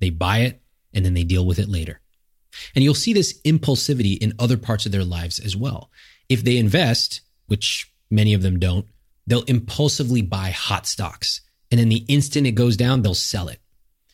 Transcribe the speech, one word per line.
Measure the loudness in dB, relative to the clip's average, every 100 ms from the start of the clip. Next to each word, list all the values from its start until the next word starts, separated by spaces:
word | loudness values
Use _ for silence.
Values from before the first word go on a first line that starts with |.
they | -4
buy | -2 0 2
it, | 0 -4 _ _ _
and | 0
then | 2
they | 2
deal | 2 2 2
with | 0
it | 0
later. | -4 -6 -10 _ _ _ _ _ -20 -4
And | 2
you'll | 2
see | 2 2
this | 2 0 -2
impulsivity | 0 2 2 0 0 0 0 0
in | -2 0
other | 0 0
parts | -2 -4 -2
of |
their | -2
lives | -2 -4 -6 -6
as | -6 -4
well. | -6 -8 -12 _ -20 _ -4
If | 0
they | 2 2
invest, | 4 2 2 0 -2 -8 -16 _ -4
which | -2 -2 -6 -10 _ _
many | 2 4
of | 2
them | 2 0
don't, | 0 -2 -4 _ _ _ -2
they'll | -2
impulsively | 2 -2 -2 -2 -2 0 0 0
buy | 0 -4 -4
hot | -6 -4 -4 -4
stocks. | -6 -8 -6 -8 -8 -12 _ _
And | 2
then | 4
the | 2 2
instant | 0 2 0 0
it |
goes | 2 2 2
down, | 2 2
they'll | 2
sell | 0 -4 -6 -8
it. | -12 _ _ _ _ _